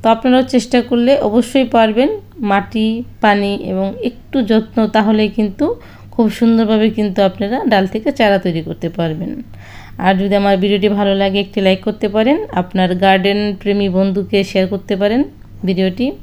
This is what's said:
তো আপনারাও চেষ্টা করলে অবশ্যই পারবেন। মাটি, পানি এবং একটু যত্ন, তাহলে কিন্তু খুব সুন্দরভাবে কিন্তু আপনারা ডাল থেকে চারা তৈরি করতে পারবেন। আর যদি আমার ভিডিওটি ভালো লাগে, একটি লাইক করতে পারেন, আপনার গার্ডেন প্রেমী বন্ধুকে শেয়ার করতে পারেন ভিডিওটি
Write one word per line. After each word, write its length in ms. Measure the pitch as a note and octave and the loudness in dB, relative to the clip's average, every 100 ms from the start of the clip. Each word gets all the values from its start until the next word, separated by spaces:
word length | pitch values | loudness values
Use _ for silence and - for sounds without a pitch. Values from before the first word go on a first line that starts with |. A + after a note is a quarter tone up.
তো 40 | A3 A3+ | 2 2
আপনারাও 280 | C4 B3+ C4 | 4 2 4
চেষ্টা 240 | B3 A#3+ B3 A#3 | 0 2 0 0
করলে 220 | A#3+ A#3+ C#4 G#3+ | 0 2 2 2
অবশ্যই 400 | A3 B3 C#4 B3+ A#3 | 0 2 0 2 2
পারবেন। 340 | A3 G#3+ C#4+ G#4+ - - G#3 | 2 2 0 -2 -10 -8 0
মাটি, 380 | G3 G3 A3+ A3 A3+ B3 - | 0 -2 -2 -2 -2 -8 0
পানি 280 | G#3+ G3+ G3+ G3+ - | 2 2 0 -4 -4
এবং 160 | F#3+ G3 B4 G#4 | -4 -4 -4 -8
একটু 280 | - - C#4 G#3 | -8 -6 -4 2
যত্ন, 260 | A3 A3 - G#3+ G#3+ | 0 0 -2 0 2
তাহলে 280 | G#3+ G#3+ G#3+ - | 2 2 0 0
কিন্তু 280 | G#3+ G3 D#4 A#4+ - - - | -4 0 -2 -2 -10 -20 -10
খুব 120 | - A3 - | 0 0 2
সুন্দরভাবে 480 | A3+ A3+ G#3+ A3 G#3+ G#3+ | 2 2 2 2 2 0
কিন্তু 220 | G#3 F#3 G3 | -2 2 0
আপনারা 280 | F#3+ G3+ B3+ D4 | 0 -4 -2 2
ডাল 140 | G#3 F#3+ | 2 2
থেকে 160 | A3 B3 C#4+ | -2 -4 2
চারা 180 | G#3+ G3 F#3 | 2 2 0
তৈরি 160 | E3 E3 | -4 -6
করতে 200 | E3 E3+ E3+ | -6 -6 -4
পারবেন। 340 | E3 D#3 - - - - - - - - F#3 | -4 -4 -8 -10 -14 -18 -18 -20 -18 -2 0
আর 80 | F#3+ | 0
যদি 120 | G3 G3+ | 2 2
আমার 140 | G3+ F#3+ | 2 2
ভিডিওটি 240 | G3 G3+ G#3 G#3 | 2 2 0 0
ভালো 140 | G3 G3 | 0 2
লাগে, 180 | G3 G3 G3 | 0 0 -2
একটি 140 | - | 0
লাইক 180 | F#3+ F#3+ - | 0 0 -2
করতে 200 | G#3+ G#3 G#3 | -4 -2 0
পারেন, 220 | A3+ D#4+ G#4+ - | 2 0 -2 -4
আপনার 280 | F3+ F#3+ F#3 F#3 | -2 0 0 2
গার্ডেন 360 | G3 F#3+ F#3+ G3+ G#3 G3+ | 2 4 2 0 -2 -4
প্রেমী 260 | G3+ G3+ G3 F#3 | -2 0 0 0
বন্ধুকে 400 | G3 G3 F#3 G3 G3 | 0 -2 0 -2 0
শেয়ার 140 | G3 F#3+ | -2 -2
করতে 200 | G3 - G3 | -4 -4 0
পারেন 200 | G3+ A#3 E4 - - - F#3 | 2 2 -2 -6 -20 -6 -2
ভিডিওটি 380 | F#3 F#3+ F#3 B3+ G4+ | 0 0 0 -4 -6